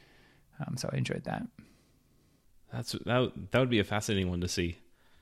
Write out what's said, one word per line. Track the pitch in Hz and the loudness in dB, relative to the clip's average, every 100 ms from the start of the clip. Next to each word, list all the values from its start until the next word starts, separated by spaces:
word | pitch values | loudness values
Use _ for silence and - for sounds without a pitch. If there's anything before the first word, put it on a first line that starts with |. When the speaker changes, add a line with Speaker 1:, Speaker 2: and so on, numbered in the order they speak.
| - - - _ _ - | -20 -20 -20 _ _ -12
Speaker 1:
Um, | - - | -8 -6
so | - | -2
I | - | -2
enjoyed | - 50 | -2 -4
that. | - 52 - - - - _ _ _ _ _ _ _ - - | -4 -6 -6 -14 -20 -20 _ _ _ _ _ _ _ -20 -10
Speaker 2:
That's, | 120 117 | -8 -6
that, | - - 123 123 - 92 | -6 0 2 2 -2 0
that | 120 | 2
would | 127 | 4
be | 113 | 4
a | |
fascinating | 98 104 117 101 90 | 4 0 2 2 2
one | 87 | 0
to | 87 | 0
see. | - 85 85 - _ _ - | 0 -2 -4 -14 _ _ -20